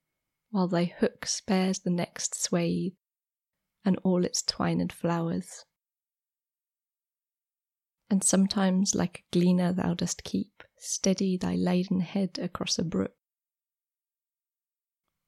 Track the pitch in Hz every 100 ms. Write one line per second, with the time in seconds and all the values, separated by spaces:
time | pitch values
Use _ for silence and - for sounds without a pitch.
0 | _ _ _ _ _ 208 180 175 175 -
1 | - - - - - 190 190 190 180 175
2 | - - - - - 175 170 175 175 -
3 | _ _ _ _ _ _ _ _ 202 -
4 | 190 180 175 - - - 170 165 175 -
5 | 170 170 165 180 - - - _ _ _
6 | _ _ _ _ _ _ _ _ _ _
7 | _ _ _ _ _ _ _ _ _ _
8 | _ 190 - 185 196 208 190 185 202 -
9 | 175 - _ 175 180 180 175 180 170 175
10 | 175 - - 196 - _ - _ - -
11 | 196 185 190 180 180 175 180 180 185 185
12 | 170 202 185 - 175 - - - 165 190
13 | 196 - _ _ _ _ _ _ _ _
14 | _ _ _ _ _ _ _ _ _ _
15 | _ _